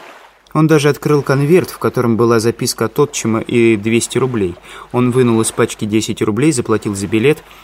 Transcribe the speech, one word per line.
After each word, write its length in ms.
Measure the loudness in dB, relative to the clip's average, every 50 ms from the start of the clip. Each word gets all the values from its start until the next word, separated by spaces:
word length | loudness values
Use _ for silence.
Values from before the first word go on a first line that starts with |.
| -20 -20 -20 -20 -20 -20 _ _ _ _
Он 140 | 0 2 4
даже 240 | 4 4 4 4 2
открыл 320 | 0 0 0 0 0 0
конверт, 480 | 2 0 0 0 2 2 2 2 2 -2
в 80 | -8 -4
котором 400 | -4 -2 0 0 0 0 2 2
была 220 | 2 2 2 2
записка 440 | 2 0 -2 -2 -4 -6 -4 -4 -4
от 140 | -4 0 0
отчима 420 | -2 0 -2 -6 -4 -2 -2 -2
и 360 | -2 0 2 2 4 4 2
двести 420 | 2 0 0 0 0 -2 -2 -2 -2
рублей. 360 | -2 -2 -2 -2 -4 -4 -6 -10 -18 -20 -20 -20 -14 -6
Он 200 | -2 0 0 2
вынул 280 | 2 2 2 2 2 2
из 100 | 0 -2
пачки 360 | 0 -2 -2 -2 -2 -6 -6
десять 340 | -2 -2 -2 -2 -2 -4 -4
рублей, 320 | -2 -2 0 0 0 0
заплатил 420 | 0 -2 -2 -2 -2 -2 -2 -4 -6
за 120 | -6 -6
билет, 360 | -2 -2 0 2 0 0 -2 -6 -20 -20 -20